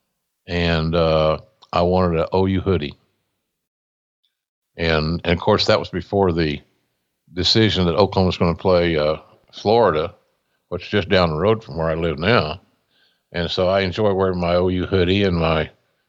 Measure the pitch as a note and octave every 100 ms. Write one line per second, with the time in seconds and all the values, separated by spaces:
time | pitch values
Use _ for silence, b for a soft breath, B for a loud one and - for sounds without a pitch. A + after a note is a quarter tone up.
0 | _ _ _ _ - F2 E2+ E2 D#2+ E2+
1 | E2 D#2 D#2 D#2 - _ _ F2+ F2 F#2
2 | F2+ E2 E2 F#2 F#2+ F#2+ F#2 F2 C#2+ -
3 | _ _ _ _ _ _ _ _ _ _
4 | _ _ _ _ _ _ _ - E2 D#2+
5 | D#2 E2 - F2 - G#2 - G#2+ D2 F#2
6 | E2+ G2+ G2 E2 D#2+ C#2+ - _ _ _
7 | _ _ _ F2 F2+ A2+ A2 F2+ F2 D#2
8 | G2 - F#2 - F2+ E2+ F#2+ F2+ E2+ D#2+
9 | D2+ D#2 - _ _ - G2+ A2+ G#2+ D#2
10 | E2 - _ _ _ _ _ F2 - G#2
11 | E2+ F#2+ F2 D#2 F#2+ A2 - D2+ D#2+ D#2+
12 | E2+ C#2+ F2 A2 D2+ D2+ - _ _ _
13 | _ _ _ - E2+ - F2+ G2 F#2+ F2+
14 | G#2+ F#2+ F#2+ F2+ F2 F2 F#2 F2+ F2 F#2+
15 | F2+ G2 G2 F2 D#2+ D#2+ D#2+ - _ _